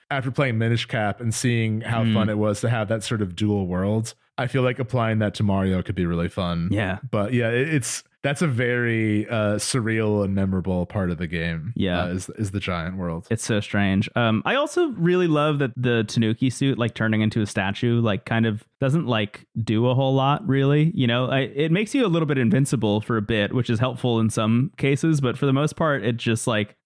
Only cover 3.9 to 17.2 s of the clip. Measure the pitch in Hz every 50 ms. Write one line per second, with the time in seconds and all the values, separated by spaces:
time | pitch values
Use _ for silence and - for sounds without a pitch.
3.9 | 107 113 110 113 - _ _ _ _ - 127 120 - 135 127 127 123 - 127 117
4.9 | - 127 117 113 110 110 110 104 95 - 110 101 98 98 95 95 95 92 90 -
5.9 | 98 92 90 85 85 85 85 87 - - 95 87 87 85 82 92 101 104 110 92
6.9 | 92 101 - 123 - 107 101 107 127 120 117 113 117 123 139 160 160 147 117 -
7.9 | - - - _ _ _ - 139 139 - 185 160 127 113 127 120 123 120 120 117
8.9 | 117 113 110 110 104 107 107 - 120 113 107 104 104 104 - - - 135 110 110
9.9 | 110 110 110 107 104 104 101 95 98 98 95 95 95 92 82 92 92 90 87 -
10.9 | - 107 95 87 87 78 90 82 85 85 82 85 82 82 76 98 120 - 98 92
11.9 | 87 87 87 90 90 95 92 - - - 107 98 95 101 - - 92 85 80 85
12.9 | 92 95 90 87 82 82 - - 113 123 - - 117 104 101 - - 104 101 98
13.9 | 95 95 107 - - 120 120 113 110 110 - - 214 269 294 302 - 349 359 320
14.9 | 233 196 165 170 180 180 180 170 151 147 147 156 151 139 143 123 110 - 123 123
15.9 | 120 117 113 107 - 123 113 110 113 - - 131 120 - 135 135 131 104 120 113
16.9 | - - 113 110 107 107